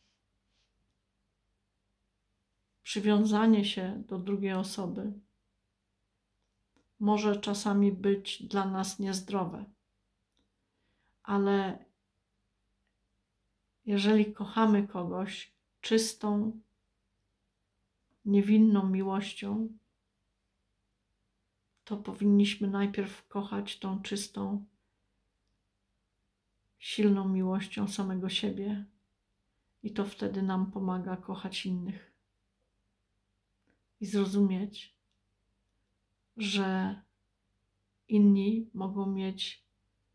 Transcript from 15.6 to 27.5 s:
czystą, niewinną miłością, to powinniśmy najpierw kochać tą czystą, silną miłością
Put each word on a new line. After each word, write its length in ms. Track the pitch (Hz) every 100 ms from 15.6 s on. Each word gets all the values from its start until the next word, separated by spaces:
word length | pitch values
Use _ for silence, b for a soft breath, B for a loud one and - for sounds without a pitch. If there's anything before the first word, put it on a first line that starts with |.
| _ _
czystą, 800 | - 220 220 - 214 208 220 226 - _ _ _ _ _ _ _ _ _ _ _ _ _ _ _ 208
niewinną 640 | 202 202 214 220 202 190
miłością, 800 | 190 190 196 202 - 202 214 226 220 _ _ _ _ _ _ _ _ _ _ _ _ _ _ _ _ _ _ _ _
to 140 | - 208
powinniśmy 720 | 202 190 202 202 202 - 196
najpierw 600 | 196 202 202 190 - -
kochać 520 | 202 202 202 202 -
tą 220 | 196 196
czystą, 640 | - 202 - 202 196 202 202 _ _ _ _ _ _ _ _ _ _ _ _ _ _ _ _ _ _ _ _ _
silną 520 | - - 208 196 190
miłością 580 | 190 185